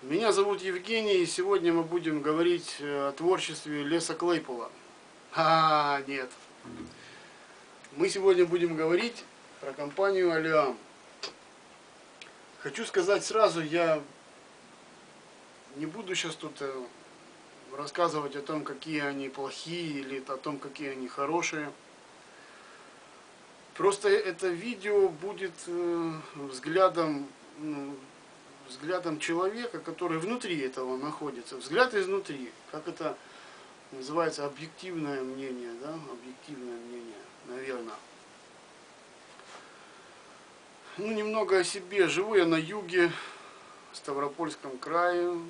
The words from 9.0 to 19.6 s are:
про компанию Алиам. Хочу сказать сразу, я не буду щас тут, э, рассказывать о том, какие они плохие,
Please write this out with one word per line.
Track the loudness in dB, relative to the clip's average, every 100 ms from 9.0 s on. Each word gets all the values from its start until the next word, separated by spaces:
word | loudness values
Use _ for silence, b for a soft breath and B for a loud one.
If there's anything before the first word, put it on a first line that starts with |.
| 2 -4 -16 -20 -20 -12
про | -10
компанию | -6 -6 0 2 4 4
Алиам. | 4 4 4 4 0 -12 -20 -20 -14 -14 -14 -20 -20 -20 -20 -20 -20 -20 -20 -20 -20 -20 -10
Хочу | -10 -6 0
сказать | 2 4 4 4
сразу, | 4 4 4
я | 0 2 4 2 -2 -18 -20 -20 -20 -20 -20 -20 -20 -20 -20 -20 -20 -20 -20 -20 -18 -10
не |
буду | -8 -8 -6
щас | -4 -4
тут, | -6 -10 -6
э, | -6 -6 -10 -16 -20 -20 -20 -20 -20 -20 -14 -10
рассказывать | -6 0 2 2 -4 -6
о |
том, | -4 -4
какие | -4 -10 -4 -2
они | -2 -4 -6
плохие, | -6 -8 -8